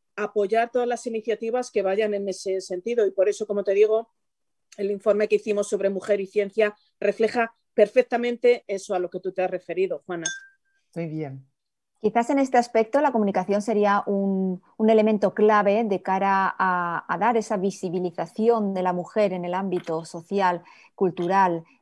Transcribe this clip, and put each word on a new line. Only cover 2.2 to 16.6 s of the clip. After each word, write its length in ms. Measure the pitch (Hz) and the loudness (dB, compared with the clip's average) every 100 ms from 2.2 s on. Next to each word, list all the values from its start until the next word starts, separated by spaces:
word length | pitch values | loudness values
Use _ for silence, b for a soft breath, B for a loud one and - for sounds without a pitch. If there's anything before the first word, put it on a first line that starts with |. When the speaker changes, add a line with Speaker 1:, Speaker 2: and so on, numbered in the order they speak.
| 202 | -4
Speaker 1:
ese 320 | 185 196 190 | -6 -4 -6
sentido. 460 | 185 185 233 240 202 | -4 -8 -4 0 0
Y 40 | |
por 180 | 190 190 | 2 0
eso, 180 | 202 214 | 0 -4
como 180 | 202 | -4
te 100 | 196 | 0
digo, 340 | 196 214 220 233 _ _ _ _ _ _ - | 4 4 2 -4 _ _ _ _ _ _ -8
el 140 | 202 | -6
informe 380 | 202 214 208 208 | -2 0 2 2
que 80 | 208 | 0
hicimos 320 | 220 202 202 | 0 -2 -2
sobre 220 | 196 196 | 0 -2
mujer 300 | 190 - 202 | -2 -2 -2
y 60 | 190 | -2
ciencia 480 | 208 202 220 208 - b - | -2 -2 0 0 -2 b -6
refleja 560 | 202 202 220 247 226 _ _ | -2 0 0 0 -4 _ _
perfectamente 920 | - 202 254 247 240 240 240 240 240 - | 4 4 4 0 0 -2 0 2 2 0
eso 280 | 196 - | -8 -4
a 40 | 185 | -4
lo 100 | 175 | -4
que 120 | 180 | -6
tú 120 | 185 | -8
te 100 | 185 | -4
has 80 | 180 | -4
referido, 520 | 180 - 175 190 160 | -4 -6 -2 -2 -4
Juana. 220 | - 175 160 1077 - _ _ _ _ | -8 -6 -6 -8 -16 _ _ _ _
Speaker 2:
Muy 120 | 165 165 | -10 -8
bien. 400 | 156 147 135 135 _ _ _ _ _ | -6 -8 -10 -18 _ _ _ _ _
Speaker 3:
Quizás 300 | 214 233 233 | -2 0 0
en 80 | 277 | 0
este 200 | 269 247 | 2 2
aspecto 420 | 240 226 220 277 | 2 2 2 2
la 120 | 294 | 2
comunicación 500 | 240 202 196 185 202 | 2 0 0 -2 -2
sería 400 | 208 208 202 202 - | 0 0 2 2 0
un, 560 | 196 196 190 190 185 b b | -2 0 0 -2 -4 b b
un 140 | 220 | 4
elemento 440 | 220 214 214 202 | 6 4 2 0
clave 500 | - 214 214 202 208 | 2 4 4 4 2
de 180 | 226 185 | 0 -2
cara 520 | - 190 196 196 190 | -2 -2 0 0 0
a, 460 | - | 0